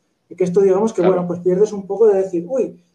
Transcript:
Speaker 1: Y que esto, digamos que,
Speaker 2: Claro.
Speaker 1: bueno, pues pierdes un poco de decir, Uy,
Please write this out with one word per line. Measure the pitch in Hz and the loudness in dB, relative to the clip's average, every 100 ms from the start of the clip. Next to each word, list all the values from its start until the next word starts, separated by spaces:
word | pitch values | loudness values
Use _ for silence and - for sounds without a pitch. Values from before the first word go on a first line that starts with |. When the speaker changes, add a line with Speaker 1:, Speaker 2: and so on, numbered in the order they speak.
| _ _ _ | _ _ _
Speaker 1:
Y | 165 | -4
que | |
esto, | 180 180 | 0 2
digamos | 196 185 220 | 2 2 0
que, | - | 2
Speaker 2:
Claro. | 180 | 2
Speaker 1:
bueno, | 185 175 | 2 -2
pues | 175 | -4
pierdes | 180 180 214 | -2 0 0
un | 202 190 | -2 -8
poco | 196 220 | 2 4
de | 190 | 4
decir, | 190 170 175 | 0 -4 -4
Uy, | 262 190 - _ | -4 -6 -8 _